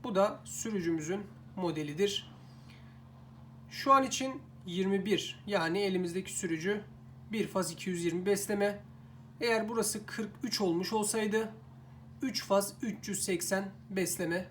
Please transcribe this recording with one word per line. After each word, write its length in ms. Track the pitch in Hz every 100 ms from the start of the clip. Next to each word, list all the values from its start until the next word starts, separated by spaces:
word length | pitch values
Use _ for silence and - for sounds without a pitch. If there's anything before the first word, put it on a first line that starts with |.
Bu 120 | 254 190
da 240 | 202 - -
sürücümüzün 760 | - 226 208 170 165 151 196 202 - - -
modelidir. 800 | 175 156 147 151 202 - - - - - - - - - - - - - - - -
Şu 240 | - 269
an 100 | 269
için 380 | 262 - 262 269 - - 185
yirmi 400 | 175 190 196 185
bir, 380 | 185 - - -
yani 320 | 196 165 180
elimizdeki 540 | 202 185 180 175 190
sürücü 500 | - 185 165 175 208 - - - - -
bir 160 | 220 196
faz 240 | 190 165
iki 180 | 165 -
yüz 160 | 175 170
yirmi 200 | 170 185
besleme. 580 | 196 - 202 202 202 - - - - - -
Eğer 280 | 240 220 214
burası 360 | 226 208 214 214
kırk 260 | - 208 -
üç 180 | 240 -
olmuş 320 | 196 170 185
olsaydı 600 | 220 208 226 208 220 220 - - - - - - -
üç 220 | 269 -
faz 300 | - 196 196 -
üç 260 | 233 196 -
yüz 160 | 190
seksen 480 | - 175 - 190 196 - -
besleme 580 | 190 175 - 170 175 185